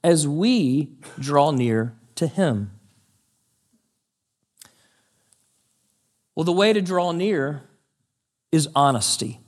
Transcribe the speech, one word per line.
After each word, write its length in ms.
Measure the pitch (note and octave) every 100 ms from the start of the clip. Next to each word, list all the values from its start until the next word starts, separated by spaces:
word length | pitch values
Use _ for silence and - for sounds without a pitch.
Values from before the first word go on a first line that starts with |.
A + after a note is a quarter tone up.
as 240 | E3+ E3 D3
we 640 | D3+ G#3+ B3 C#3 C3+ D3 - - -
draw 320 | C#3 C#3+ D3
near 440 | C#3 A#2+ A2+ A#2 A2+ _ -
to 120 | D#3+
him. 440 | D3+ F3 G#2+ G2+ - _ _ _ _ _ _ _ _ _ _ _ _ _ _ _ _ _ _ - _ _ _ _ _ _ _ _ _ _ _ _ _ _ _ _ -
Well, 80 |
the 80 | E3
way 220 | F3 G#3
to 80 | G#3+
draw 300 | F3+ F3+ F3
near 580 | E3+ G3 F#3 C3+ D3 - _ _ _ _ _ _ _ _
is 160 | D#3+ D3+ C#3
honesty. 640 | C#3+ B2+ - - A2 A#2+